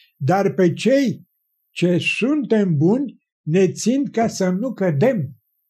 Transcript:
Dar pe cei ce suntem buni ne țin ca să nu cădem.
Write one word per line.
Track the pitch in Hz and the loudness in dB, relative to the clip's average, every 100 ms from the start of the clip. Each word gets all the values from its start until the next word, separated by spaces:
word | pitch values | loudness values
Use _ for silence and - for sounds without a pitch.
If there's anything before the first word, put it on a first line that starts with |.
| _ _ | _ _
Dar | 139 190 196 | 0 0 0
pe | - 180 | 2 0
cei | - 208 269 254 135 - _ _ _ _ - | 2 2 2 2 -4 -12 _ _ _ _ -2
ce | 175 175 | 0 0
suntem | - - 240 302 214 220 196 147 | -2 -2 -2 -2 0 0 2 2
buni | 165 247 269 - _ _ | 2 2 -2 -10 _ _
ne | - 175 185 | -2 2 2
țin | - 214 269 269 | 0 -2 -2 -2
ca | 226 226 | -2 -2
să | - 185 | -2 -2
nu | 185 254 | -2 -6
cădem. | - 185 139 226 233 131 - _ _ _ | -4 -2 2 2 0 -4 -10 _ _ _